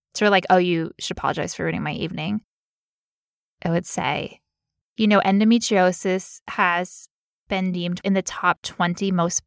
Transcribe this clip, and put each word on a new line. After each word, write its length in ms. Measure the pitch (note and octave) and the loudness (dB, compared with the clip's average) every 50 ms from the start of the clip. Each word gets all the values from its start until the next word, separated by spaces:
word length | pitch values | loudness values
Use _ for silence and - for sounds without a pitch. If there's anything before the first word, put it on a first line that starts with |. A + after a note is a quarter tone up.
| _ _ - | _ _ -4
Sort 120 | - G#3+ G#3 | 0 2 4
of 20 | G3+ | 4
like, 140 | F#3+ F3+ - | 4 4 4
"Oh, 80 | F#3 | 4
you 340 | F#3 F3+ F3+ F3 E3 D#3+ - - - | 4 4 4 2 0 -2 -4 -6 -10
should 180 | - - - - | -10 -10 -8 -4
apologize 360 | - C#3 - - E3 E3+ - | -4 -4 -2 -4 -4 -6 -6
for 100 | - - | -6 -4
ruining 180 | E3 E3 E3+ - | -4 -4 -4 -6
my 100 | D3+ - | -6 -6
evening." 480 | - - D#3+ F#3 E3 D#3 - G#3 A3 - _ _ _ _ _ _ _ _ _ _ _ _ _ _ _ _ _ _ _ _ _ _ - - | -6 -6 -6 -6 -6 -6 -4 -4 -6 -6 _ _ _ _ _ _ _ _ _ _ _ _ _ _ _ _ _ _ _ _ _ _ -8 -4
I 60 | E3+ | -2
would 140 | E3 E3+ F3 | -2 0 0
say, 560 | - - - E3 C3 D3 D3 - - - - _ _ _ _ _ _ _ _ _ _ _ | -2 -2 -2 -2 -2 -4 -4 -6 -10 -12 -18 _ _ _ _ _ _ _ _ _ _ _
"You 100 | - A3 | 0 2
know, 140 | G#3 G#3 G3 | 4 4 4
endometriosis 1200 | - F#3+ F#3+ G3+ G#3+ A3 A3+ A#3+ A#3 - A3 F#3+ F3+ F3+ F3+ - - F#3+ F#3 F#3+ - - - - _ - | 4 4 2 4 4 4 4 4 2 2 2 4 4 4 2 0 -2 -2 -2 0 -2 -2 -4 -4 _ -6
has 600 | - - G3 F3+ F3 F3 F3+ - - - - - _ _ _ _ _ _ _ - | -2 0 0 2 2 0 -2 -4 -4 -6 -6 -8 _ _ _ _ _ _ _ -6
been 240 | G3+ F#3+ F#3 F#3 F3+ | -4 -2 -2 -2 -2
deemed 280 | F3+ F3 F3 F3 F#3 - | -4 -4 -4 -4 -4 -2
in 100 | G3 F#3+ | 0 0
the 80 | F#3+ F#3 | 0 0
top 400 | - - - - F3+ F3 - - | -4 -4 -2 0 0 0 0 -4
twenty 480 | - - - F3+ F3 F3 - G3+ G3 F#3 | -10 -4 -2 -2 -2 -2 -2 -2 0 0
most 300 | F3 E3+ F3 - - - | 0 0 0 -2 -4 -8